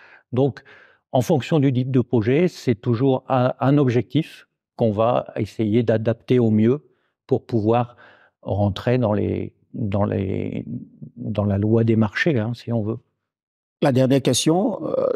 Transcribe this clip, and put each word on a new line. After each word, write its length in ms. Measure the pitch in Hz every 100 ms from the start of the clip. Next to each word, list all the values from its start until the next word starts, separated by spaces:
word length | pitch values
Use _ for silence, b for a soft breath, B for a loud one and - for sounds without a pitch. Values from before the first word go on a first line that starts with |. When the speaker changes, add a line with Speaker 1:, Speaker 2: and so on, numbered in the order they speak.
| b b b
Speaker 1:
Donc, 300 | 117 139 - - b b b _
en 100 | -
fonction 360 | - 160 - 160
du 140 | 139
type 180 | 123 127
de 120 | 131
projet, 440 | 110 123 104 135 180
c'est 300 | - - 113
toujours 480 | - 113 135 127 -
un, 260 | 127 123 -
un 200 | 123 147
objectif 680 | 131 117 - 143 160 - - _ _ -
qu'on 160 | 117
va 400 | 104 113 131 -
essayer 480 | - 101 - 110 110
d'adapter 560 | 117 110 113 113 - 127
au 120 | 117
mieux 360 | 107 110 143 _ _ _ _ -
pour 200 | 120 -
pouvoir 500 | 117 104 117 120 - b b b _
rentrer 540 | - 101 104 98 - 127
dans 160 | 113
les, 400 | 104 98 95 98 _ _
dans 300 | - 107 98
les, 600 | 101 104 95 101 101 113 - - - - - -
dans 280 | 120 107
la 140 | 101 101
loi 240 | 107 113
des 140 | 113 110
marchés, 420 | 107 - - 135
hein, 140 | 107
si 180 | 120 -
on 100 | 117
veut. 160 | 104 113 _ _ _ _ _ _ _ -
Speaker 2:
La 100 | 151
dernière 300 | 127 131 139
question, 640 | 135 127 - 170 214 202 -
euh, 200 | - -